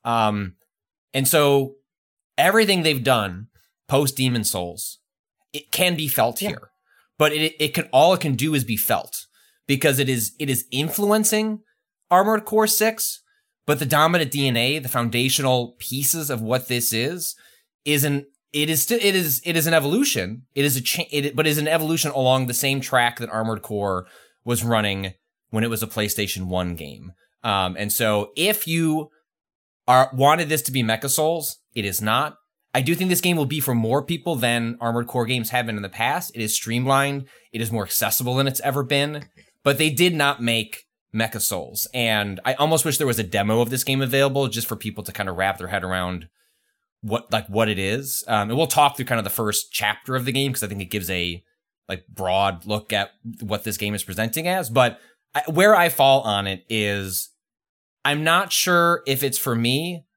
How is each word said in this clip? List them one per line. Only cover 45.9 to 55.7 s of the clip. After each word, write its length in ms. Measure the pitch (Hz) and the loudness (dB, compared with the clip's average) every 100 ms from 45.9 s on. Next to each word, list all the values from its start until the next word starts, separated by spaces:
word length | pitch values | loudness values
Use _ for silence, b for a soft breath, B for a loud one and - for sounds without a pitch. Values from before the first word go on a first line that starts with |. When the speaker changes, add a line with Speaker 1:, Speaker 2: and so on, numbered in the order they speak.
| 92 90 90 82 _ _ _ _ _ _ _ | -4 -4 -6 -10 _ _ _ _ _ _ _
Speaker 1:
what, 300 | 110 117 - | -4 -4 -2
like, 160 | 110 107 | -4 -2
what 220 | 101 110 | 0 0
it 100 | 95 | 0
is. 440 | 95 120 135 - - | -2 -4 -4 -8 -2
Um, 220 | 110 104 | 0 0
and 80 | 127 | 0
we'll 100 | 160 | 0
talk 280 | - 147 - | 4 2 2
through 100 | 127 | -4
kind 140 | 120 | -2
of 40 | |
the 80 | 98 | -2
first 400 | - 107 101 - | -4 -2 -4 -6
chapter 440 | - 104 107 - 131 | -4 -4 -4 -4 -4
of 100 | 127 | -2
the 60 | |
game 220 | 135 139 | -2 -2
'cause 80 | 120 | -4
I 60 | 104 | -6
think 140 | 101 | -8
it 100 | 90 | -6
gives 180 | 104 92 | -6 -4
a, 320 | 90 87 85 _ _ _ _ - | -4 -4 -6 _ _ _ _ -12
like, 180 | 92 _ | -12 _
broad 600 | - 92 95 98 87 104 | -6 0 2 2 -2 -6
look 260 | 107 - | -6 -4
at 160 | 104 101 _ 113 113 | -4 -4 _ -16 -12
what 240 | 107 104 | -6 -6
this 140 | 110 104 | -6 -6
game 180 | 104 104 | -4 -6
is 80 | |
presenting 440 | - 95 113 160 170 | -8 -4 -4 -2 -4
as. 220 | 185 131 | -4 0
But 300 | 123 120 - b b _ | 2 2 0 b b _
I, 80 | 147 156 | -6 -2
where 260 | 160 202 | 4 6